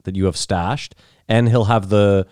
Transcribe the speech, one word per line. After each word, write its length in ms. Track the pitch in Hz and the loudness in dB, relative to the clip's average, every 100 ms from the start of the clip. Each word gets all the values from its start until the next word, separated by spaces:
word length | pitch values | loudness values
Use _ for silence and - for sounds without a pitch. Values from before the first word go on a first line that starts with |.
that 120 | 92 95 | -10 -2
you 100 | 95 | -2
have 100 | - | -2
stashed, 600 | - 92 90 143 - _ _ _ - | -4 -4 -4 -6 -10 _ _ _ -2
and 200 | 113 120 | 0 2
he'll 160 | 120 104 | 2 2
have 240 | 117 95 | 0 2
the, 360 | 104 101 98 95 | 2 4 2 -2